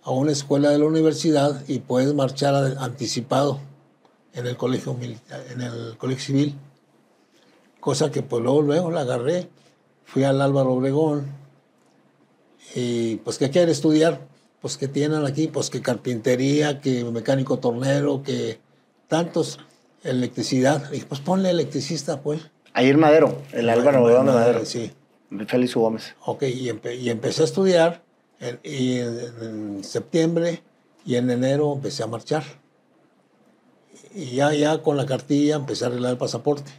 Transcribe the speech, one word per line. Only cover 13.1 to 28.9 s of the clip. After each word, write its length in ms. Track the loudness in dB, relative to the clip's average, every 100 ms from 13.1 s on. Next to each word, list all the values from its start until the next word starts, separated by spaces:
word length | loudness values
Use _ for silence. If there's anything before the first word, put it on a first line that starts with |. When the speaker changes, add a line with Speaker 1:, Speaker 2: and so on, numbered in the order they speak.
| -4
Speaker 1:
pues, 200 | -8 -4
¿qué 140 | 0
quiere 220 | 4 4
estudiar? 540 | 4 4 4 4 0 -12 _ _ _
Pues, 160 | -12 -8
¿qué 100 | -6
tienen 380 | -2 0 0 -2
aquí? 220 | -2 -2
Pues, 200 | -2 -6
que 140 | -4
carpintería, 960 | -4 -4 -4 -2 0 2 2 2 0 0
que 240 | -2 -2
mecánico 540 | -2 -4 0 0 0 0
tornero, 640 | 0 0 0 0 0 -2
que 380 | -4 -4 -4 -8 _ _ _ _ _
tantos, 500 | -2 0 -2 -4 -6 -20 _ _ _
electricidad. 840 | -4 -2 -2 -4 -2 2 2 2 -4
Y 60 |
dije, 120 | -10 -8
"Pues, 140 | -8
ponle 300 | -2 0 2
electricista, 720 | 0 -2 -4 -6 -6 -6 -6
pues". 280 | -4 -6 -8 _ _
Speaker 2:
Ahí 160 | 2 4
en 100 | 6
Madero, 380 | 8 8 6 0 -8
el 140 | -2 2
Speaker 1:
Ma-, 60 |
Speaker 2:
Álvaro 260 | 4 4 6
Speaker 1:
Ma-, 60 | 6
Speaker 2:
Obregón 200 | 6 6
de 60 |
Speaker 1:
Madero, 200 | 6 4 2
Speaker 2:
Madero. 60 | -2
Speaker 1:
sí. 240 | -8 -8 -12 _ _ _ -12 -2
Speaker 2:
Félix 260 | 0 0
U. 60 | 2
Gómez. 340 | 0 0 -10 -10 -8
Speaker 1:
Ok, 160 | -4
y 240 | -4 -4 -6
empe-, 280 | -6 -8 -6
y 140 | -4
empecé 320 | -2 -4 0
a 20 |
estudiar. 580 | 0 2 4 4 4 0 _ _ _ _
En, 220 | -12 -10
y 360 | -10 -2 0